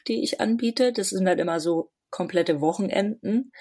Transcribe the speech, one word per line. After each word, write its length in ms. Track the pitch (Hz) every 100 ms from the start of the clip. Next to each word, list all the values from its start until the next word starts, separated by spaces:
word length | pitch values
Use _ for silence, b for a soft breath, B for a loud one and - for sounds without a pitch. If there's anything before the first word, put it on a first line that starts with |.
| -
die 160 | 226
ich 160 | 220 -
anbiete. 540 | 214 233 233 226 247
Das 160 | 240 190
sind 180 | 190 185
halt 120 | 170
immer 200 | 170 165
so 320 | 160 165 165 _ _
komplette 500 | - 175 175 170 151
Wochenenden, 880 | 156 170 196 - 202 226 - 226 262 b